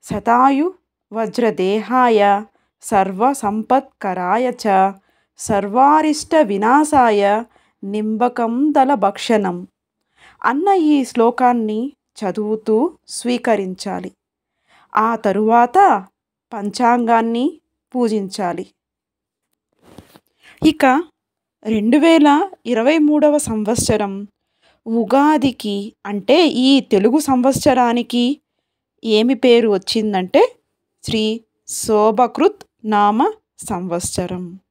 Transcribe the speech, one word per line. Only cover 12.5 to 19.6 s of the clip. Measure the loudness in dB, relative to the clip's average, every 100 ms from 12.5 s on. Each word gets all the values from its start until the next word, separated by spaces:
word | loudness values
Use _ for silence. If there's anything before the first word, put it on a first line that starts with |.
| -6 0 0 0 -6 _
స్వీకరించాలి. | -10 -4 -4 -2 -2 -2 -10 -10 -10 -12 _ _ _ _ _ _ _ _ -2
ఆ | -2 -2
తరువాత | -2 0 2 2 2 4 4 2 -4 _ _ _ _
పంచాంగాన్ని | -10 -10 -2 0 0 2 0 0 -2 -4 -6 _ _ _ -4
పూజించాలి. | -2 -2 -6 -6 -6 -6 -12 _ _ _ _ _ _ _ _ _